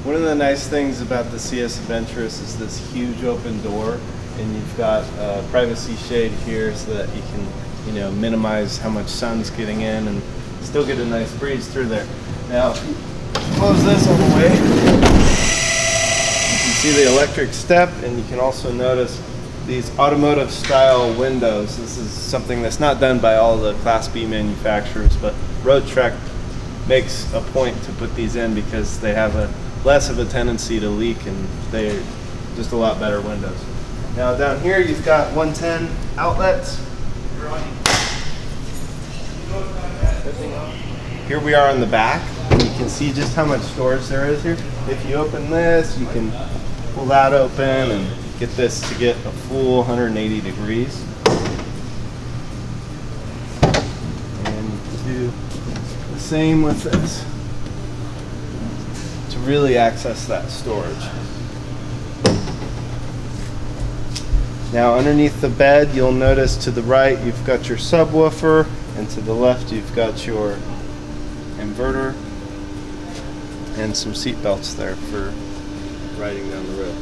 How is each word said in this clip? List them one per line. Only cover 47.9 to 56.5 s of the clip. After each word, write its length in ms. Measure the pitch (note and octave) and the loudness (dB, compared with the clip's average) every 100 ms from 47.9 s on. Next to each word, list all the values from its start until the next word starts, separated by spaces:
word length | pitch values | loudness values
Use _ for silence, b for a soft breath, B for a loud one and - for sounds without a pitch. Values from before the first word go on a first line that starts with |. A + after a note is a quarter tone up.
| G#2 F#2+ - - - | 0 -2 -6 -8 -6
get 120 | A#2+ | -6
this 360 | - A#2+ - - | 0 0 0 -6
to 80 | A2 | 0
get 160 | B2 A#2+ - | 0 0 -4
a 60 | |
full 500 | - - C3 C3 B2+ | -8 -4 0 4 4
hundred 240 | A#2+ A#2+ A#2+ | 2 0 0
and 100 | G#2+ | 0
eighty 220 | G#2+ G#2+ | -2 -2
degrees. 600 | G2 F#2 G2+ A2+ C3+ - - - - - - - - - - - - - - - - - - - - - - - - - - - - - - - - - - - - | -4 -6 -2 -2 -2 -6 -10 0 2 2 -2 -4 -6 -8 -6 -6 -6 -8 -8 -8 -8 -8 -8 -8 -8 -8 -8 -8 -8 -8 -10 2 2 2 -2 -6 -6 -6 -8 -6 -4
And 260 | G#2+ A2 | -4 -4
you 80 | G#2 - | -6 -8
can 140 | A2+ A#2+ | -6 -4
do 240 | B2+ B2 G#2+ - - - - - - - | -2 -4 -4 -8 -8 -6 -6 -6 -8 -8
the 60 | - | -8
same 420 | - D#3 D#3+ | -2 2 4